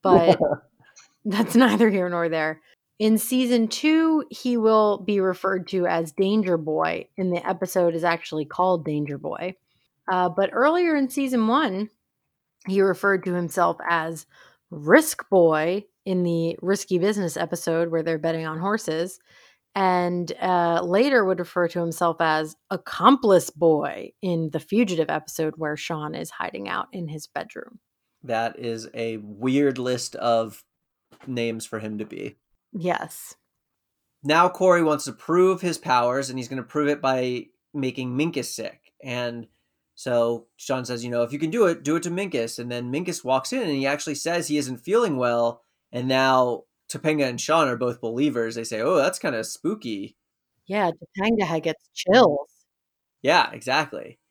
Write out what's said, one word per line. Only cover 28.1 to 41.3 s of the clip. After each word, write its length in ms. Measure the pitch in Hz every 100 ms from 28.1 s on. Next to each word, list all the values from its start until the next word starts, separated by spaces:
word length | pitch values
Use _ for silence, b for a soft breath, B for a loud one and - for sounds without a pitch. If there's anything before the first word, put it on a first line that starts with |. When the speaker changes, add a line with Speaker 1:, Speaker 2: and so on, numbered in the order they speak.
| _
Speaker 2:
That 360 | 123 113 117 -
is 300 | 120 113 110
a 240 | 117 113 110
weird 640 | 104 101 127 135 143 127
list 380 | 127 123 - -
of 480 | 120 117 110 - _ _ _ _ _ _ -
names 380 | 123 117 113
for 140 | - 107
him 180 | 107 107
to 80 |
be. 320 | 107 - - - _ _ _
Speaker 1:
Yes. 600 | 202 175 - - - - - _ _ _ _ _ _ _ _
Speaker 2:
Now 260 | 139 160 180
Corey 360 | - 185 175
wants 220 | 156 147 139
to 60 |
prove 480 | - - 175 185 180
his 180 | 185 160
powers, 520 | - 123 120 131 131
and 80 | 131
he's 80 | 120
gonna 160 | 135
prove 260 | 113 151 147
it 120 | 143
by 460 | 135 131 127 123 - _ _
making 420 | 147 131 127 127 127
Minkus 280 | 165 147
sick. 480 | 117 - 107 - _ _
And 460 | 135 123 120 120 113 _ _ _ _ _
so 500 | 127 120 117 117 _ _
Sean 280 | - 131
says, 200 | 120 120
you 60 | 120
know, 120 | 120
"If 80 | 120